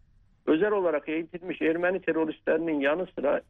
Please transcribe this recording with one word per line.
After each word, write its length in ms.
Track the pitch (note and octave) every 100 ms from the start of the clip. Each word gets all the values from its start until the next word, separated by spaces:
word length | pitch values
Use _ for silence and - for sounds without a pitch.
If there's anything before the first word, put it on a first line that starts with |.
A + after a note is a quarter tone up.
| _ _ _ _ -
özel 260 | D#3 G#3
olarak 360 | G#3 F3 D3+ D3+
eğitilmiş 540 | D#3 E3 F3+ F#3 D#3
Ermeni 380 | D3+ D#3+ F3 F#3
teröristlerinin 800 | F3+ D#3+ D#3+ D3+ - D#3+ E3 D3+
yanı 260 | C#3 D#3+ F3+
sıra 260 | - C#3+ - -